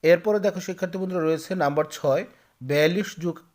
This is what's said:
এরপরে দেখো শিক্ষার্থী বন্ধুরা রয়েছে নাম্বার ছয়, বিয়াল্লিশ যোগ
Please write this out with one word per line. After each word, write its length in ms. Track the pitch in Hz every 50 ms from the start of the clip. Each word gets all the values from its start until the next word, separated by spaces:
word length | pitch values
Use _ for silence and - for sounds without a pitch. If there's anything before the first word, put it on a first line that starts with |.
এরপরে 380 | - 160 175 170 - 214 208 208
দেখো 200 | 190 202 - 180
শিক্ষার্থী 380 | 175 - 185 185 185 175 170 190
বন্ধুরা 240 | 190 185 180 180
রয়েছে 320 | 160 156 160 156 160 - 190
নাম্বার 300 | 185 151 143 143 147 151 147
ছয়, 340 | - - - 147 135 160 208 247 - _ _ _ _ _
বিয়াল্লিশ 520 | 127 131 147 147 151 156 175 202 202 - - -
যোগ 220 | 160 175 160 - - _